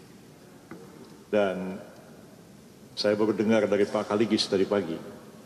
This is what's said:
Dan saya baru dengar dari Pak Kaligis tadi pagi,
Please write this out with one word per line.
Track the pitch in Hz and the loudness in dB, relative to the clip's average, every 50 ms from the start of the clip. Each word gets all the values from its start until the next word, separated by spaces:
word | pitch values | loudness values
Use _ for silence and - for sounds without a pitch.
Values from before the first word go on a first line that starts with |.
| - - - - - - - - - - - - - - - - - - - - - - - - - | -20 -20 -20 -20 -20 -20 -20 -20 -20 -20 -20 -20 -20 -20 -20 -20 -20 -20 -20 -20 -20 -20 -20 -20 -6
Dan | - 104 104 101 95 92 92 92 92 95 - - - - - - - - - - - - - - - - - - - - - - - - | -2 0 2 2 2 -2 -4 -6 -8 -10 -10 -14 -16 -20 -20 -20 -20 -20 -20 -20 -20 -20 -20 -20 -20 -20 -20 -20 -20 -20 -20 -20 -16 -12
saya | - - 104 107 104 | -2 0 0 2 2
baru | 110 107 107 | 2 0 2
dengar | 104 107 107 113 110 104 | 0 2 2 4 4 4
dari | 98 107 101 104 | 2 2 2 2
Pak | - - 107 104 | 0 0 -4 -2
Kaligis | - 104 104 117 101 107 - - | 0 0 0 2 2 2 0 0
tadi | - 101 92 98 | 0 0 0 0
pagi, | - - 101 90 80 80 - - - - - - - - - - | 2 0 0 0 -2 -8 -10 -10 -14 -16 -18 -20 -20 -20 -20 -20